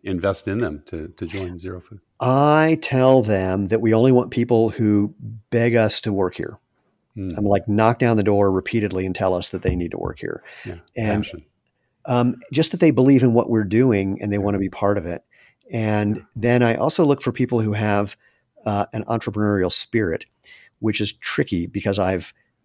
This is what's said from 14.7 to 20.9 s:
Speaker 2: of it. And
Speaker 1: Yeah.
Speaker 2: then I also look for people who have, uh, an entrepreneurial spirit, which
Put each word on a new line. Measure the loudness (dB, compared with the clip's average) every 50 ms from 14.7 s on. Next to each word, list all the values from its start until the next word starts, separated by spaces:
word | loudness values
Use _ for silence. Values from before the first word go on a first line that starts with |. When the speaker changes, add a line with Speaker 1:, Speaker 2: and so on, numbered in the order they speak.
| -4 -2 0 0 0 0
Speaker 2:
of | -2
it. | -6 -8 -10 -12 _ _ _ _ _ _ _ _ -10
And | -6 -4 -2 0 0 0 0 -2 -2 -4
Speaker 1:
Yeah. | -8 _ _
Speaker 2:
then | -4 0 2 4 4 4
I | 4 2
also | 2 0 0 2 2 2
look | 2 2 0
for | -2 -4
people | -4 -2 -2 0 0 0
who | -2 -2 -2
have, | -2 0 0 0 0 0 -2 -6 -14 _ _ _ _ _ _ _ _ -6
uh, | -4 -2 -2 -2 -4 -6
an | -8 -6
entrepreneurial | -4 -4 -4 -4 -6 -4 -2 -2 0 0 0 0 0
spirit, | 0 -2 -2 -2 -2 -2 -2 -2 -4 -6 -8 -14 _ _ -20 -20 -20 -20 -20 _ _ _
which | -4 -4